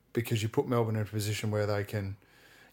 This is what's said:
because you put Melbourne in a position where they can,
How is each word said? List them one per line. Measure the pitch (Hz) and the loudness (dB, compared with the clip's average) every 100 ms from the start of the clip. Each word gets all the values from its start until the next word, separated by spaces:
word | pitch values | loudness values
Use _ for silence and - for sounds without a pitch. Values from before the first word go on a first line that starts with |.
| _ | _
because | - 113 113 | -4 0 0
you | 113 | 2
put | - 131 | 0 2
Melbourne | 120 110 110 | 2 2 0
in | |
a | |
position | 98 107 101 104 107 | -2 -2 -2 -2 0
where | 104 104 | 0 2
they | 101 | 0
can, | 98 107 98 98 - - - - - | -2 -4 -4 -8 -16 -20 -20 -20 -8